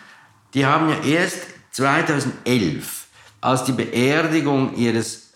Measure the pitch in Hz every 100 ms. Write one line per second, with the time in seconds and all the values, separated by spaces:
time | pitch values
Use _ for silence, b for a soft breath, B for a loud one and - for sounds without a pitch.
0 | B B B B _ 135 135 156 160 147
1 | 135 165 185 - - - - - 135 151
2 | 156 143 123 - - 127 90 71 - -
3 | - B B _ 123 127 - 117 113 120
4 | 127 151 160 160 143 139 131 - 120 113
5 | 110 - -